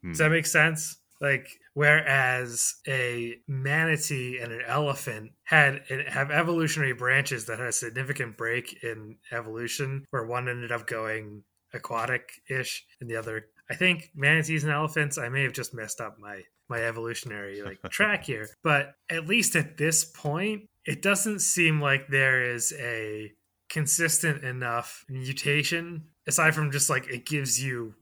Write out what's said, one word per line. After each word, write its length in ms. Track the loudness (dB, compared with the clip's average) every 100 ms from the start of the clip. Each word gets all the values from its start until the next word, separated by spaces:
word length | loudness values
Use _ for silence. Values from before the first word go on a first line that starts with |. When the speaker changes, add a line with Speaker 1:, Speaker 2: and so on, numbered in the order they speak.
Speaker 1:
Does 160 | -6 2
that 80 | 4
Speaker 2:
Hmm. 40 |
Speaker 1:
make 140 | 4 4
sense? 500 | 4 4 4 -6 -10 _ _
Like, 400 | 0 0 -2 -20 _
whereas 1000 | 2 6 6 6 4 4 2 -2 -2 -2 -2 -4
a 520 | 0 0 -2 -6 -8 -6
manatee 920 | -4 0 2 2 2 0 -2 -4 -6
and 140 | -8
an 100 | -8
elephant 720 | -2 0 0 -2 -4 -8 -10 _
had, 400 | 2 6 6 2 -6 -6 -4
have 220 | -2 0
evolutionary 600 | 2 2 2 2 2 0
branches 520 | 0 2 2 2 -4 -6
that 120 | -6
had 100 | -2
a 40 |
significant 640 | -2 -4 -6 -6 -4 -6 -4
break 460 | -4 -4 -4 -10
in 360 | -10 -8 -12 -18 -10
evolution, 760 | -8 -8 -8 -6 -4 -4 -4 -6
where 140 | -6
one 240 | -4 -4 -2
ended 240 | -4 -4
up 140 | -4 -4
going 580 | -6 -4 -6 -8 -16 -20 _ _
aquatic-ish 1120 | -12 -6 -4 -2 -2 -4 -20 _ -4 -4 -8 -12 _
and 80 | -6
the 60 | -6
other, 320 | -4 -6 -8 _ _
I 40 |
think 360 | 2 2 2 -4
manatees 500 | 0 4 4 4 0
and 80 | 0
elephants, 460 | 0 0 0 0 -2
I 100 | -4
may 140 | 0
have 80 | 0
just 200 | -2 -8
messed 260 | -8 -10 -8
up 180 | -10 -10
my, 240 | -14 -14 -16 _ _
my 120 | -2
evolutionary, 760 | -2 -2 -6 -6 -8 -8 -8 -8
like, 180 | -10 -10
Speaker 2:
<laughs> 80 | -8
Speaker 1:
track 340 | 2 2 2
here, 240 | -2 -8 -8 -4
but 320 | 2 2 2 -10 _
at 180 | -6 0
least 300 | 2 4 2
at 200 | 0 0
this 260 | 2 2
point, 640 | 0 -4 -4 -2 -2 -4 -10 _
it 160 | -8 -2
doesn't 380 | 0 2 0 0
seem 400 | 0 4 4 4
like 280 | 4 2 2
there 340 | 2 4 4
is 300 | 2 -2 -4 -4
a 540 | -6 -4 -6 -8 -10 _ _ _ _
consistent 720 | -2 0 2 2 2 2 0
enough 600 | -4 -4 -2 -2 -4 -14 -10
mutation, 960 | -8 -6 -4 0 2 2 -2 -4 -10 -12 _ -2
aside 280 | 4 6
from 160 | 6 2
just, 200 | 2 2
like, 160 | 2 -2
it 160 | -10 -2
gives 360 | -2 0 0
you 320 | 0 -4 -6 -12